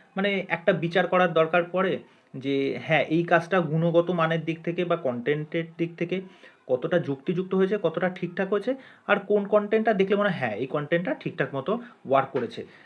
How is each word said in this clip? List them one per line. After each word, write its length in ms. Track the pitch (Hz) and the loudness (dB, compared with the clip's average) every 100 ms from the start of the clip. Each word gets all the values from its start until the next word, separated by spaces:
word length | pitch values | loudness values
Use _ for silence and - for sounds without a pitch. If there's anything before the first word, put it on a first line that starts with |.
| _ 190 | _ -2
মানে 300 | 202 196 196 | 0 0 -2
একটা 220 | 165 - | -2 0
বিচার 340 | 170 165 185 175 | 0 2 2 4
করার 260 | 185 180 | 4 4
দরকার 300 | 160 160 175 170 | 4 4 2 0
পড়ে 220 | 180 190 127 - _ _ | 0 0 -2 -8 _ _
যে 220 | 139 135 139 139 - - | -8 -2 0 0 -2 0
হ্যাঁ, 200 | 156 - | 2 2
এই 140 | 160 | 0
কাজটা 360 | 170 170 165 190 | 4 2 4 0
গুণগত 480 | 156 160 170 170 175 | 2 0 4 4 4
মানের 340 | 170 160 165 156 | 2 0 0 -4
দিক 120 | 160 | -6
থেকে 220 | 170 170 175 | -4 -4 -2
বা 100 | 170 | -2
কনটেন্টের 680 | 135 120 123 147 156 170 165 - | -2 -4 -2 -2 -2 -6 -6 -6
দিক 180 | 170 165 | -6 -4
থেকে 240 | 170 185 185 - - _ - | -6 -6 -8 -18 -20 _ -4
কতটা 320 | 127 165 175 | -2 0 0
যুক্তিযুক্ত 560 | 131 139 - 175 185 190 | 0 -4 -2 -4 0 0
হয়েছে, 220 | 190 208 | 2 2
কতটা 260 | 165 170 185 | -2 0 -4
ঠিকঠাক 380 | 185 175 175 190 | -4 -8 -4 -2
হয়েছে, 220 | 208 247 269 - - - | -2 -2 -6 -8 -8 0
আর 100 | 208 | 0
কোন 260 | 202 208 196 | 2 0 2
কনটেন্টটা 480 | 208 208 220 226 | 2 2 0 2
দেখলে 220 | 196 190 202 | 2 2 2
মনে 140 | 208 | 0
হয় 80 | 165 | 0
হ্যাঁ, 180 | 123 104 | -4 -4
এই 120 | 135 | -4
কনটেন্টটা 460 | 147 143 170 190 | -4 0 -2 -2
ঠিকঠাক 360 | 302 147 - 135 135 | -6 -6 -4 -4 -4
মতো 160 | 135 233 - - - | -4 -4 -6 -12 0
ওয়ার্ক 200 | 135 - | 2 2
করেছে। 300 | 131 113 - - - | -2 -4 -8 -14 -16